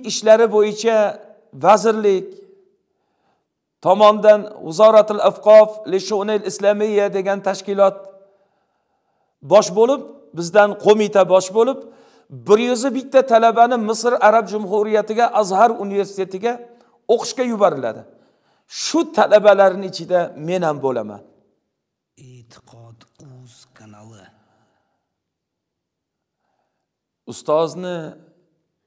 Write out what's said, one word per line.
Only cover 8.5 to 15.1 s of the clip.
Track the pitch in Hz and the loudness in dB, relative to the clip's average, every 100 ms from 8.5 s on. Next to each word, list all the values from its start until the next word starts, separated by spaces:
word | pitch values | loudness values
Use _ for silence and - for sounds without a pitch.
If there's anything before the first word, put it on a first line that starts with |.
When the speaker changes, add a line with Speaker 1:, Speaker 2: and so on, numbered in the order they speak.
| _ _ _ _ _ _ _ _ _ | _ _ _ _ _ _ _ _ _
Speaker 1:
bosh | 139 202 - 190 | 2 2 2 0
bo'lib, | 233 277 - - _ 160 | 0 0 -6 -20 _ -14
bizdan | 170 202 208 196 202 | -2 2 2 0 2
qo'mita | 214 208 202 180 | 2 2 2 2
bosh | 185 185 214 | 2 0 -2
bo'lib, | 240 269 - _ _ _ _ | -2 -4 -12 _ _ _ _
bir | 131 117 214 | -14 0 0
yuz | 240 240 269 262 | 2 -4 -4 -6
bitta | 247 262 262 | 0 0 2
talabani | 226 226 226 240 247 | 2 2 2 2 2
Misr | 214 220 240 247 | -4 -4 -2 2
Arab | 202 220 190 | 2 2 -2
Jumhuriyatiga, | 208 196 208 214 214 208 | -8 -4 -4 0 -2 -2